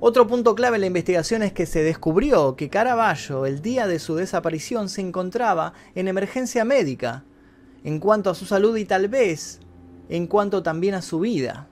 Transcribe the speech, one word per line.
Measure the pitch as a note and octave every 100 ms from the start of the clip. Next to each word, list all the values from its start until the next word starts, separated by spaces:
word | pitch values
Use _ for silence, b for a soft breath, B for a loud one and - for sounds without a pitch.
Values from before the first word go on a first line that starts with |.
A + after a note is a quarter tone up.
Otro | A#3 B3 A3
punto | A#3+ A#3
clave | A3 B3 A3
en |
la | F#3+
investigación | F3 E3 F3+ D#3 A3+
es | G3+
que | - E3
se | E3
descubrió | D#3 D#3+ E3 E3 C#4+ A3 C#3 C3+
que | D3
Caraballo, | G3 B3 A#3 A3 D3+ - C#3
el | C3+ C#3
día | G#3+ B3+ G#3
de | E3
su | -
desaparición, | D#3+ F#3 F#3 D#3+ D#3+ - A#3 G3
se | -
encontraba | F#3 F3+ F#3 A#3 A#3 F3 D#3 B B
en | F3+ F#3+
emergencia | F#3+ G3 C4 B3 B3
médica | A3+ C#4 D#3 B2+ A#2+ A#2+ - B B B B B
en | - D#3
cuanto | F#3+ G#3+ G3
a |
su | F3 F#3+
salud | G3 G#3 A3+
y | F#3+
tal | F#3+ G3+
vez | C4 G#3+ D3+ - - - - - - -
en | E3+ F3
cuanto | G#3 G3+ G3
también | E3 D#3+ F#3+
a | G3
su | - D#3+
vida. | G#3+ F#3+ B2 - -